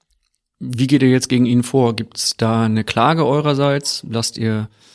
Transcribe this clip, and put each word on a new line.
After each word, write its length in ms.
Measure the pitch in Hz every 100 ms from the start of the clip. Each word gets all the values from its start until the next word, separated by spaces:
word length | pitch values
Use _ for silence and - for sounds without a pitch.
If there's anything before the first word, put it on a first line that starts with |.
| _ _ _ _ _ _
Wie 300 | 131 117 131
geht 160 | 139
ihr 60 | 131
jetzt 200 | 127 -
gegen 160 | 127 123
ihn 160 | 120
vor? 340 | 120 135 120 107
Gibt's 400 | - - - -
da 280 | - 117
eine 200 | 113 110
Klage 440 | 214 - 127 165 131
eurerseits? 760 | 147 151 139 143 139 - - -
Lasst 300 | 113 113 -
ihr 300 | 113 107 107 _ _